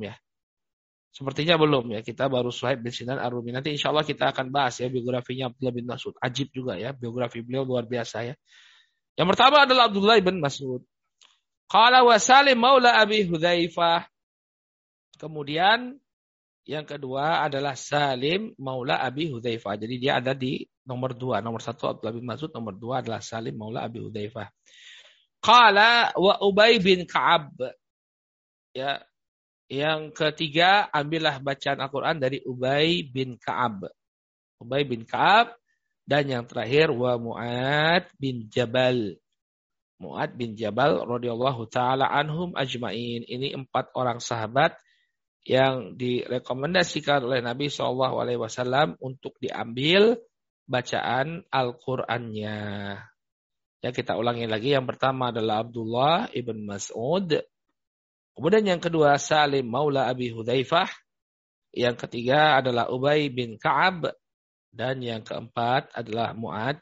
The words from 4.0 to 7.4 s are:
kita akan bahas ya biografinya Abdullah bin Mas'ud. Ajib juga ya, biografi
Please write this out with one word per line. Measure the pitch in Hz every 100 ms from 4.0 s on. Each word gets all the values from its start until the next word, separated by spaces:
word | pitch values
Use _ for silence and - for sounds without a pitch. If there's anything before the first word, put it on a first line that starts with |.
| 151
kita | 135 135
akan | 139 131
bahas | 143 131 -
ya | 123
biografinya | 127 120 123 - 127 131
Abdullah | 117 131
bin | 120
Mas'ud. | 120 117 104 -
Ajib | 131 131 131
juga | 131 127 90
ya, | 117
biografi | 135 120 120 120 117